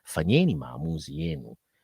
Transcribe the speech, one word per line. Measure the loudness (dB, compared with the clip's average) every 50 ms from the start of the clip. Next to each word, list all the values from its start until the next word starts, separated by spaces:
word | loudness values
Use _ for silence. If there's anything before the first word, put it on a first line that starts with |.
| -12
fanyeni | -6 -2 0 2 4 6 6 6 4 2
maamuzi | 0 -4 -8 -8 -6 -4 -4 -4 -4 -6 -8 -6 -4
yenu, | -4 -4 -4 -6 -8 -14 -18 _ _ _ _ _